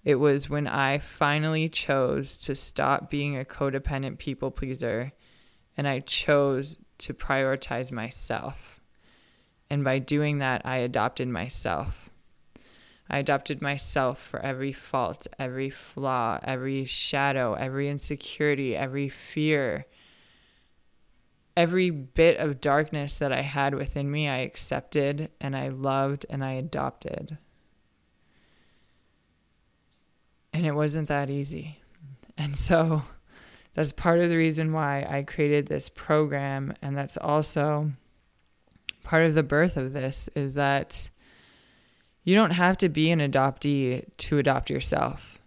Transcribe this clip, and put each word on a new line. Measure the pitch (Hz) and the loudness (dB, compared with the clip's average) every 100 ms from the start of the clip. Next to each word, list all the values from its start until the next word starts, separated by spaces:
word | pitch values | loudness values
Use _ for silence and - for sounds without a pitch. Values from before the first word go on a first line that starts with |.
It | 143 131 | 4 4
was | 147 139 143 | 6 4 0
when | 143 143 | -2 -2
I | 135 135 147 | 0 0 0
finally | - - 147 151 156 160 160 | -4 0 2 4 2 0 0
chose | - - 135 127 139 135 - | -2 0 2 2 0 -4 -8
to | - | -6
stop | 135 - - 139 139 147 | -4 -4 0 2 2 0
being | 147 143 139 | -4 -2 -4
a | |
codependent | 139 - 139 135 - 139 135 131 | -8 -4 -2 -2 -2 -4 -4 -6
people | - 131 135 | -8 -4 -6
pleaser | - 135 131 120 110 131 _ _ _ _ _ _ - | -4 -6 -4 -4 -4 -6 _ _ _ _ _ _ -4
and | 143 | -2
I | 127 | -2
chose | - - - 143 139 131 139 160 - - | -2 -2 4 4 4 0 -4 -14 -20 -12
to | - | -10
prioritize | 143 - 135 135 135 - 117 127 | -8 0 0 2 -2 -4 -6 -6
myself. | 123 117 - - 113 - - - - _ _ _ _ _ _ _ _ _ | -8 -8 -10 -6 -6 -6 -12 -18 -20 _ _ _ _ _ _ _ _ _
And | 143 | 0
by | 135 135 | 2 0
doing | 127 147 151 143 | 0 0 2 0
that, | 135 123 | 0 -2
I | - 131 | -2 -2
adopted | 123 117 113 - 127 | 0 0 0 -2 -4
myself. | 113 117 - - 78 82 - - - _ _ _ - - - - _ - | -4 -6 -6 -4 -4 -4 -10 -14 -20 _ _ _ -20 -20 -20 -20 _ -6
I | 143 | -4
adopted | 139 139 - 143 | 0 -2 -2 -6
myself | 143 139 - 143 127 120 | -4 -6 -4 0 0 -2
for | - - | -10 -8
every | 135 131 139 | -6 -4 -6
fault, | 135 - 135 101 - - - | -8 -4 -2 -2 -6 -14 -8
every | 131 127 135 | -6 -4 -6
flaw, | - - - 135 127 113 85 | -8 -14 -6 -2 0 0 -2
every | - 131 131 135 | -4 -4 -4 -4
shadow, | 131 - - 143 139 135 120 | -4 -4 -2 0 0 2 0
every | 104 131 135 143 | -2 -4 -2 -4
insecurity, | 143 - 143 - - 147 139 131 92 | -4 -6 -8 -10 0 0 2 0 -2
every | 135 135 139 | -2 -2 -4
fear. | - - 156 151 147 127 73 - _ _ _ _ _ _ _ _ _ _ _ _ _ _ _ _ - | -6 -8 0 2 2 0 -4 -8 _ _ _ _ _ _ _ _ _ _ _ _ _ _ _ _ 2
Every | 170 185 180 | 2 4 2
bit | 151 131 - 165 - | 0 -4 6 6 6
of | 156 131 | 0 0
darkness | 147 143 151 151 143 - | 2 2 2 -4 -6 -2
that | 143 | 0
I | 127 | 0
had | 139 139 139 | -2 0 0
within | 135 139 143 139 | 0 -4 -4 -2
me, | 147 147 | 0 0
I | 131 | -2
accepted | 127 - - 139 - 151 139 143 156 _ | -4 -8 -6 -6 -2 0 0 -2 -6 _
and | 139 | -6
I | 135 135 | -4 -6
loved | 131 135 135 135 143 - | -4 -2 0 0 -2 -6
and | 139 | -6
I | 135 | -4
adopted. | 131 135 143 135 - - - 151 156 _ _ _ _ _ _ _ _ _ _ _ _ _ _ _ _ _ _ _ _ _ _ _ _ _ _ _ _ _ _ _ | -4 -6 -4 -4 -6 -10 -8 -10 -14 _ _ _ _ _ _ _ _ _ _ _ _ _ _ _ _ _ _ _ _ _ _ _ _ _ _ _ _ _ _ _
And | 160 | -2
it | 160 | 0
wasn't | 147 151 156 151 | 2 0 0 -2
that | 143 139 | -2 0
easy. | 143 139 170 156 147 _ _ 147 135 - - | -4 -4 -8 -10 -14 _ _ -20 -20 -18 -6
And | 147 139 | -4 -2
so | - 165 160 156 135 - _ - - - _ | 4 4 4 2 -2 -16 _ -20 -20 -20 _
that's | - 151 | -2 -2
part | - 175 170 | 2 4 6
of | 175 | 6
the | 165 | 4
reason | 160 156 156 | 4 2 0
why | 160 147 139 - | 0 0 -2 -2
I | 139 | -4
created | 143 - 147 147 143 | -4 0 4 4 2
this | 147 - | -4 -4
program. | - - 151 151 143 139 135 139 - | -12 2 4 4 0 -2 -4 -6 -6
And | 139 139 | -6 -4
that's | 139 - | -4 -4
also | 139 151 147 160 147 147 151 135 _ _ _ _ _ _ _ _ - _ | 0 2 2 0 0 2 -2 -4 _ _ _ _ _ _ _ _ -16 _
part | - 160 165 | 0 4 6
of | |
the | 156 | 4
birth | 143 147 175 151 | 4 4 4 2
of | 131 | -4
this, | 139 131 139 - | -2 -4 -4 -6
is | 151 139 | -4 -2
that | 143 139 139 - - - _ _ _ _ _ _ _ _ _ _ _ | 0 2 2 -2 -10 -12 _ _ _ _ _ _ _ _ _ _ _
you | - | 4
don't | 196 220 | 6 6
have | 180 180 190 | 6 4 4
to | 185 | 2
be | 151 160 | 4 4
an | 165 | 4
adoptee | 143 135 135 139 143 143 127 127 - - | 4 4 2 0 0 2 2 -2 -6 -10
to | - 147 | 0 2
adopt | 139 131 - | 4 2 0
yourself. | 143 131 143 131 - - - | -2 0 0 0 -4 -14 -20